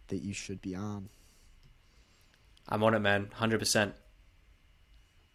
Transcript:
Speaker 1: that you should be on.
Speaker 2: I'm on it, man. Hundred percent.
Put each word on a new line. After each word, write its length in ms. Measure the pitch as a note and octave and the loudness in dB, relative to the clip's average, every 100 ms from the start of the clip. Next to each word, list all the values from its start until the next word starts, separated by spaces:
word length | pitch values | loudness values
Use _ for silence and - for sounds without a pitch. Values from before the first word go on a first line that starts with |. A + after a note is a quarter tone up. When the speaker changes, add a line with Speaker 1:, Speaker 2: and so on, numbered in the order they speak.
| - | -6
Speaker 1:
that 160 | G2 | -6
you 100 | G2+ | -6
should 280 | F#2+ - F#2+ | -8 -8 -10
be 140 | G2 F2+ | -8 -6
on. 320 | G#2 G#2 G2 - - - - - - - - - - _ - _ - - - | -6 -8 -12 -20 -20 -20 -20 -20 -20 -20 -20 -20 -20 _ -20 _ -20 -20 -4
Speaker 2:
I'm 160 | G#2+ | 2
on 100 | A2 | 4
it, 60 | A2 | 4
man. 300 | G2+ G2+ G#2 | 4 2 0
Hundred 260 | - A2+ A2 | -2 0 2
percent. 340 | G#2 A2+ G2+ - - - - _ - - _ _ - - - - _ | 2 2 2 -2 -20 -20 -20 _ -20 -20 _ _ -20 -20 -20 -20 _